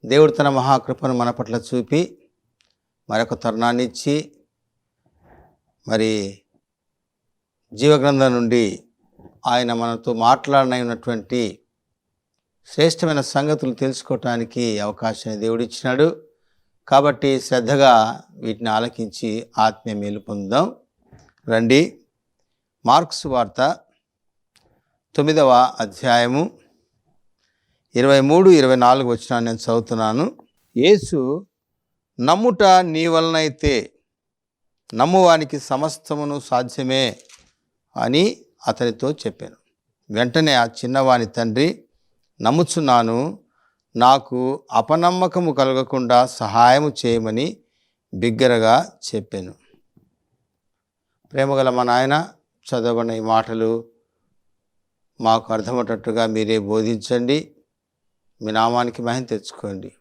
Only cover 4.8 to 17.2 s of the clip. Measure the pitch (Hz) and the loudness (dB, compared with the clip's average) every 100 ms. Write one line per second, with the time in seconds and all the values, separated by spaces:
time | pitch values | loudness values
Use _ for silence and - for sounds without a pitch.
4.8 | _ _ _ _ _ _ _ _ _ _ | _ _ _ _ _ _ _ _ _ _
5.8 | - 110 110 107 98 98 _ _ _ _ | -6 -2 -2 -2 -6 -12 _ _ _ _
6.8 | _ _ _ _ _ _ _ _ _ 107 | _ _ _ _ _ _ _ _ _ -2
7.8 | 139 147 139 139 135 123 117 120 107 92 | 2 4 2 2 2 2 0 0 0 -4
8.8 | _ _ _ _ - _ 131 123 120 117 | _ _ _ _ -20 _ -4 -2 -2 -4
9.8 | 117 117 120 113 117 135 - 139 131 127 | -4 -6 -6 0 2 2 2 2 2 -2
10.8 | 120 117 - 117 98 123 110 90 _ _ | -4 -8 -6 -8 -6 -6 -6 -8 _ _
11.8 | _ _ _ _ _ _ _ _ _ - | _ _ _ _ _ _ _ _ _ 0
12.8 | 160 165 170 147 131 143 147 151 131 117 | 0 2 -2 -2 -2 -2 -2 -2 -4 -4
13.8 | 135 127 - 127 123 117 117 - 120 104 | -6 -6 -8 -6 -4 -6 -6 -6 -4 -4
14.8 | 104 104 113 104 - 110 113 117 120 - | -6 -6 -6 -6 -10 -6 -4 -4 -6 -8
15.8 | 131 127 156 - _ _ _ _ _ _ | -6 0 0 0 _ _ _ _ _ _
16.8 | - 135 147 131 | 2 2 4 0